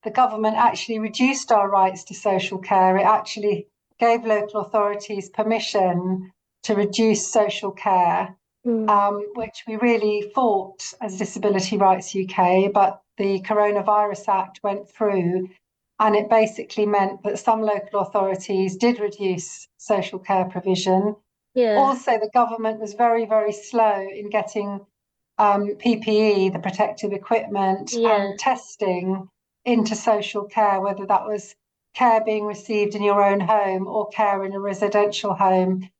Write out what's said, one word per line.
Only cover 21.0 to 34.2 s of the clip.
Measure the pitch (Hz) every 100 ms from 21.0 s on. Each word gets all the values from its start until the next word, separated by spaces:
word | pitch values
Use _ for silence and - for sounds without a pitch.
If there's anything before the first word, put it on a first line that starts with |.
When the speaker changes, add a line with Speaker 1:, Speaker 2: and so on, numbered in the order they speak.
| 208 208 _ _ _
Speaker 2:
Yeah. | 254 240 208
Speaker 1:
Also, | 269 254 - 226
the | 214
government | 247 240 226 220 220
was | 214
very, | 208 240 233 220
very | 220 214
slow | 208 - 240 220 202
in | 190 196 208
getting, | 214 214 220 202 202 - _ _ _ _ -
um, | 208 202 202 -
P | 240 220
P | - 214 220
E, | 202 190
the | 165
protective | 185 180 208 - 202
equipment, | 196 - 226 208 202 190 190 -
Speaker 2:
Yeah. | 233 226 208
Speaker 1:
and | 196 202
testing | - 247 - - 196 180 185 190 185 _ _ _
into | - 240 220 214
social | - 208 208 214
care, | 202 - 208 196
whether | 196 196 196
that | 196 -
was | 214 - _ _ _ _
care | - 247 226 220
being | 214 208
received | 202 - 214 208
in | 208
your | 202 202
own | 202 202
home | 185 214 196 190 190
or | 214 208
care | -